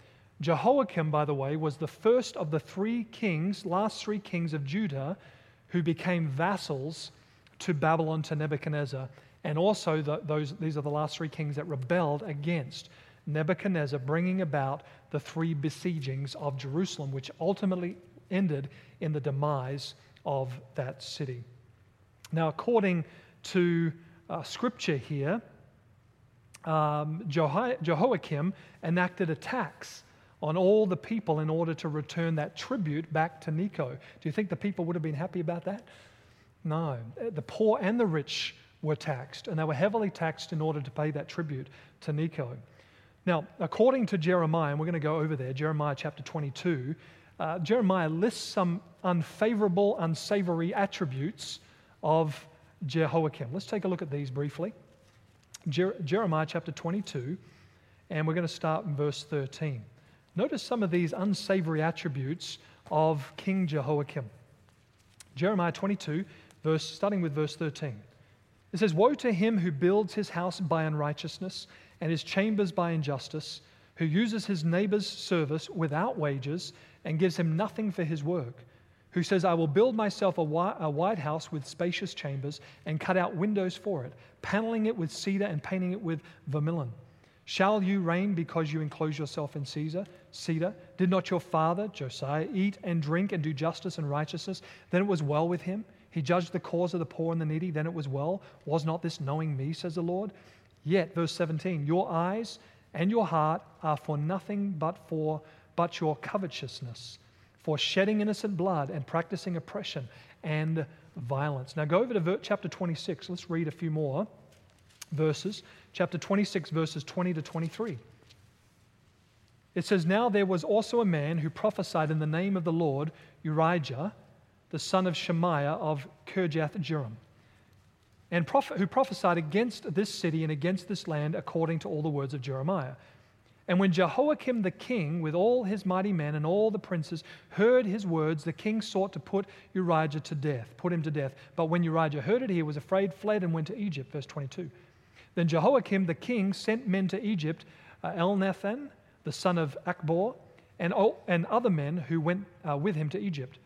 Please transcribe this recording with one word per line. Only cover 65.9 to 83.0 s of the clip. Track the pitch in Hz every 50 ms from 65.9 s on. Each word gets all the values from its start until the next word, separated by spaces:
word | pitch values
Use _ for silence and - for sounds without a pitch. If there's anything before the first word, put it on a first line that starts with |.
| 202 - - 156 147 170 196 - - - - - - _ -
verse, | 156 160 156 - -
starting | - - - 202 208 190
with | 170 160 139
verse | 156 156 151 -
thirteen. | - 170 151 - - 160 139 113 104 - - - - - _ _ _ _ _ _ _ _ _
It | - 165
says, | 214 202 156
"Woe | 165 208 262 294
to | - - 247
him | 208 165 208 226 226 196
who | 165 180
builds | 151 135 180 175 196 208 214 180 -
his | 214 196 -
house | - 170 175 185 - -
by | 190 143 165 160 160
unrighteousness | 156 151 151 147 147 147 - - 156 - - 185 190 - - - - - - - - - _
and | - 156
his | 165 151 -
chambers | - - 190 202 220 214 202 202 175 -
by | 190 175 170
injustice, | 165 160 147 143 143 131 - - - 156 - - - - - - - - - _ _
who | - 170
uses | 160 151 196 240 226 226 214 -
his | - 202 165 151
neighbor's | 165 170 185 208 202 208 214 190 -
service | - - - - 185 170 156 131 151 160 - -
without | 392 190 165 143 147 156 190 254 - 202
wages | 151 147 139 135 123 143 151 185 - - - - - - - _ _
and | 165 160 156
gives | 190 185 160 -
him | 170 160 156
nothing | 170 214 208 - - 220 202
for | 170 - 170
his | 147 165 151
work, | 143 160 180 175 127 117 - - - - - - - _ _ _ _ _
who | - 175 170
says, | - 202 185 165
'I | 185 170
will | 165 165 151
build | 135 196 226 262 220
myself | 220 214 202 - - 208 185 175 -
a | 160
wi-, | 151 151 165 175 202 - -
a | 170 156
wide | 143 147 175 202 226 175
house | 135 147 156 156 - - 165
with | 151 135
spacious | - - - 170 180 170 - 208 175 -
chambers | - - 147 139 135 131 143 151 - - - - - -
and | - 156
cut | 156